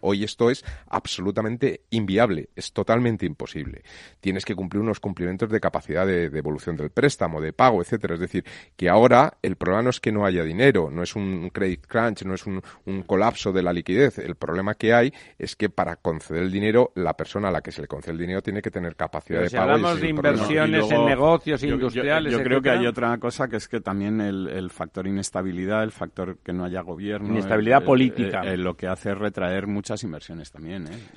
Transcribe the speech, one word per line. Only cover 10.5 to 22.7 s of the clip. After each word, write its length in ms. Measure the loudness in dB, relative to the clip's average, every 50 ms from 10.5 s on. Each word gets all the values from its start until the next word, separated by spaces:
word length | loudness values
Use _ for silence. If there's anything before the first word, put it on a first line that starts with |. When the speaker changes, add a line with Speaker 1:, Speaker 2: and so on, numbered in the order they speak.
| 2 4 6 6 6 6 2 0
Speaker 1:
no 100 | -2 -4 -6
es 120 | -4 -4
un 340 | -4 -4 -2 -4 -4 -6 -6
credit 360 | -4 -2 -2 -2 -2 -4 -8 _
crunch, 360 | 0 0 0 0 0 -4 -6
no 100 | -6 -6
es 100 | -6 -6
un, 160 | -8 -8 -8 -10 -12 -18 -16 _
un 180 | -8 -8 -8 -2
colapso 480 | 0 2 4 4 2 0 0 -2 -2
de 120 | 0 0 0
la 100 | 0 0
liquidez. 460 | -2 -2 0 2 4 4 2 2 -2
El 160 | -8 -10 -8
problema 400 | -8 -6 -4 -4 -2 -2 -4 -4
que 180 | 0 2 4 6
hay 200 | 6 4 4 0 -6 -16 -20 _ _
es 180 | -10 -10 -4
que 140 | -4 -4 -2
para 260 | 0 -2 -2 -2 -4 -4
conceder 460 | -4 -4 -4 -4 -6 -6 -4 -2 -2
el 80 | -2
dinero, 400 | -2 0 0 4 4 4 4 4 0
la 180 | -2 -2 -2 -2
persona 340 | -2 -6 -6 -4 -4 -2 0
a 20 |
la 100 | -2 -2
que 100 | -4 -6
se 100 | -10 -12
le 60 | -10 -10
concede 260 | -10 -10 -8 -8 -8
el 40 | -6
dinero 220 | -6 -4 -4 -4
tiene 200 | -4 -4 -6 -4
que 100 | -6 -6
tener 240 | -6 -6 -6 -6 -6
capacidad 440 | -6 -6 -6 -6 -8 -6 -4 -2 0
Speaker 2:
Pero 40 | 0
Speaker 1:
de 60 | 0
Speaker 2:
si 60 | 0
Speaker 1:
pago 120 | 0 2 4
y 60 | 4
Speaker 2:
hablamos 180 | 4 4 2
Speaker 1:
ese 60 | 0 0
es 40 | 0
Speaker 2:
de 40 | -2
Speaker 1:
el 60 | -2
problema. 220 | 2 2 2 2 2
Speaker 2:
inversiones 480 | 2 0 2 2 2 2 2 2 2
Speaker 3:
Y 40 | 4
luego, 140 | 4 4 4
Speaker 2:
en 60 | 4
negocios 520 | 4 4 4 4 4 4 2 0 -2 -2
Speaker 3:
yo, 60 | 0 -2
yo, 60 | 0
Speaker 2:
industriales, 560 | 0 0 -2 -2 -2 0 0 0 0 2 0 0
Speaker 3:
yo 40 | 0 2
creo 180 | 2 2 2
que 80 | 4
Speaker 2:
etcétera. 100 | 2